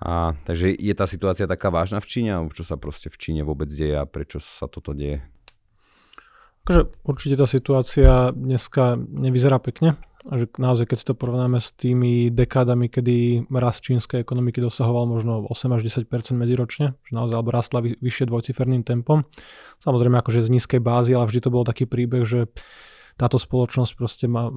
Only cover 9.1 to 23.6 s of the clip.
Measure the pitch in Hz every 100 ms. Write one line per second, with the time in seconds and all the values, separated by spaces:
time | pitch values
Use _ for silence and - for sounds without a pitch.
9.1 | 139 131 127 131 131 - - 165 143 -
10.1 | _ - 131 117 - 127 120 117 123 -
11.1 | 123 123 123 127 123 - - 123 123 123
12.1 | 120 120 117 123 135 123 123 120 - 123
13.1 | 120 120 120 117 131 120 - - 123 -
14.1 | 123 117 123 123 120 120 - 117 120 120
15.1 | 117 113 113 104 117 127 120 113 131 117
16.1 | 120 - 123 120 127 120 - 147 127 -
17.1 | 113 117 113 113 120 - 123 117 113 123
18.1 | - 120 117 - 123 127 127 120 120 117
19.1 | 156 135 - - - - - - 127 123
20.1 | 123 120 113 113 123 - 127 117 120 120
21.1 | 127 117 120 127 123 120 117 123 123 120
22.1 | 127 113 120 117 - - - - - -
23.1 | - 117 127 - 127